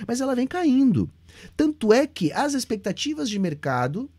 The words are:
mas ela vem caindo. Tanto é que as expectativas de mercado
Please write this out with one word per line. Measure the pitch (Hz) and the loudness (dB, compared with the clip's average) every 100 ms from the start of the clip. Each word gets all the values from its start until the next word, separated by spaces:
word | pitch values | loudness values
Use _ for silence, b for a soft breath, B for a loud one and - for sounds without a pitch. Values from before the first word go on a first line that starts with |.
| 208 | -6
mas | 247 | -4
ela | 269 247 | -2 0
vem | 262 | -2
caindo. | 359 339 254 269 143 82 - - B B - | 0 2 4 4 4 0 -6 -20 B B -2
Tanto | - 202 214 | -2 0 4
é | 233 285 | 4 4
que | - 156 | 0 -2
as | 196 285 | 0 -2
expectativas | 277 - 214 196 - 285 311 262 | -2 -4 -6 -4 -6 -6 -4 -4
de | 208 | -2
mercado | 185 147 143 123 127 165 277 | -4 -4 -4 0 -2 -4 -8